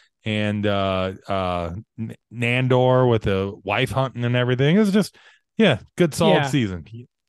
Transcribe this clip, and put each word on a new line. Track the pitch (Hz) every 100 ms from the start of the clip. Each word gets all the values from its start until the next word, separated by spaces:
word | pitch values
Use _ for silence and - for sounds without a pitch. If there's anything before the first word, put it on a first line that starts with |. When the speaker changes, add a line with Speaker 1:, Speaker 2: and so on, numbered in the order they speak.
| _ _ 110
Speaker 1:
And, | 107 104 104 104
uh, | 98 98 95 92 95 -
uh, | 98 92 87 85 90 - -
N-, | 113 117 _
Nandor | 113 117 123 127 127 127 127 127
with | 113
the | 110 95 98 -
wife | 98 104 131
hunting | 131 131 113 120
and | 123
everything. | 123 123 139 190
It |
was | 214
just, | 202 - _ - _ _ -
yeah, | 214 113 - -
good, | 170
solid | - 170 175
Speaker 2:
Yeah. | 139
Speaker 1:
season. | 139 107 90 80
Y-, | 113 - _